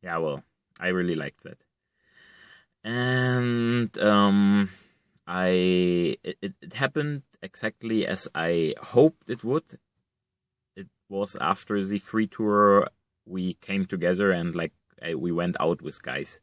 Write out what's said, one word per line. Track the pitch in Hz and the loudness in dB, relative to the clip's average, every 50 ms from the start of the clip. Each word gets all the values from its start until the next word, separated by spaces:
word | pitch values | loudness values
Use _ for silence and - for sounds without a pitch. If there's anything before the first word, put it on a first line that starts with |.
Yeah, | _ 90 85 82 | _ -6 -6 -4
well, | 82 80 71 71 - _ _ _ _ _ _ - | -2 -4 -4 -6 -10 _ _ _ _ _ _ -10
I | - 90 | -6 -4
really | 92 92 90 87 85 | -2 -2 0 -2 -2
liked | 78 73 71 - _ - | -4 -6 -8 -12 _ -20
that. | - - _ _ _ _ _ _ _ _ _ _ _ _ _ - - - - - - - - _ _ _ _ _ | -20 -20 _ _ _ _ _ _ _ _ _ _ _ _ _ -20 -20 -20 -20 -20 -20 -20 -20 _ _ _ _ _
And, | 110 117 123 123 127 127 127 127 127 123 127 123 123 120 117 117 117 120 123 120 110 _ - | -8 -6 -4 -2 0 0 0 2 2 0 0 0 0 -2 -2 0 0 0 0 -2 -2 _ 0
um, | - 104 104 104 101 101 98 101 101 98 101 101 101 95 - - - _ _ _ _ _ _ _ _ | 2 2 4 6 4 4 6 4 6 6 6 4 2 0 -2 -12 -20 _ _ _ _ _ _ _ _
I, | - 87 90 92 92 92 92 90 92 92 90 90 90 87 87 87 82 65 - | -10 -6 -2 0 2 2 4 4 4 4 4 4 2 2 2 2 0 -2 -4
it, | _ - - _ | _ -10 -10 _
it, | - 101 95 _ | -8 -10 -10 _
it | - 78 - | -18 -16 -10
happened | 110 135 135 139 - 151 147 147 143 139 _ _ _ | -4 -4 -4 -2 -2 -4 -4 -6 -8 -10 _ _ _
exactly | - 95 _ - - 110 107 _ - 113 113 110 104 | -18 -16 _ -8 -8 -8 -8 _ -8 -4 -2 -2 0
as | - - 95 - - - | -2 -2 -4 -4 -4 -4
I | - 82 82 85 85 82 78 - - | -4 -2 0 0 0 0 0 -2 -4
hoped | - - - 120 131 160 160 _ _ _ | -10 -4 4 4 4 4 4 _ _ _
it | 110 120 | -10 -8
would. | - 107 127 156 - _ - - _ _ _ _ _ _ _ _ _ _ _ _ _ _ _ _ _ _ _ | -6 -4 -4 -4 -4 _ -20 -20 _ _ _ _ _ _ _ _ _ _ _ _ _ _ _ _ _ _ _
It | - 98 - _ _ _ _ | -20 -20 -20 _ _ _ _
was | 101 98 101 101 - - | -4 -4 -4 -4 -4 -4
after | - 76 95 - - - 107 104 98 | 0 0 0 0 -2 -4 -2 -2 -2
the | 95 101 104 | -2 -2 -4
free | - - - 110 110 104 | -6 -4 -2 -2 -2 -2
tour, | - - 110 107 104 104 104 101 101 101 - - - _ _ _ _ _ _ | -2 -4 -2 2 4 6 6 8 8 6 6 2 -2 _ _ _ _ _ _
we | - 87 95 92 92 87 | -12 -8 -6 -4 -4 -6
came | _ _ - 98 98 95 | _ _ -6 -2 -2 -2
together | 92 - 92 82 87 90 90 101 101 | -2 -4 -2 0 0 2 2 2 2
and, | 95 87 85 87 82 | 2 0 0 -4 -4
like, | 85 82 82 _ _ _ _ _ _ | -4 -6 -6 _ _ _ _ _ _
I, | - 85 82 | -10 -8 -6
we | 78 71 87 | -4 -4 -2
went | 85 82 87 87 87 - | -2 0 0 -2 -2 -2
out | - 80 87 80 | 0 0 -2 -2
with | - 76 73 - | -4 -12 -12 -12
guys. | - - - 65 71 - - - | -10 -8 -8 -8 -8 -8 -12 -14